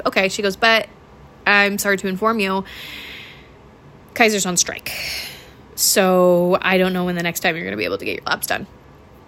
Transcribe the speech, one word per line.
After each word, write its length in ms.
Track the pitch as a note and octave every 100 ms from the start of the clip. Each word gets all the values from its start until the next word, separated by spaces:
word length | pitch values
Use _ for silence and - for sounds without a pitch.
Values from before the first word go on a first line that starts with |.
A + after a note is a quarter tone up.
| -
"Okay." 240 | G#3 F#3+
She 120 | -
goes, 140 | G3+ F#3+
But 320 | A3+ A3 - - - - - - F#3+
I'm 320 | G3+ G3+ G3+
sorry 200 | G3+ G3
to 100 | G3
inform 320 | F#3 A3 A3+
you, 240 | F#3+ F#3+ F#3+ - - - - - - - - - - - - - -
Kaiser's 320 | - A3+ G#3 F3+
on 120 | F3+
strike. 340 | - - - - - - - - - - - -
So 800 | - G#3+ F#3+ F#3 F3+ F3 F3 F#3
I 160 | F3+ F#3+
don't 160 | F#3
know 120 | F#3 F3+
when 100 | F3
the 80 |
next 160 | E3+ E3
time 160 | F#3 E3
you're 100 | F3
gonna 120 | G2+
be 80 | F3+
able 120 | G2
to 80 | G#2
get 100 | -
your 100 | -
labs 220 | - -
done. 200 | F#2 G2 - - - - -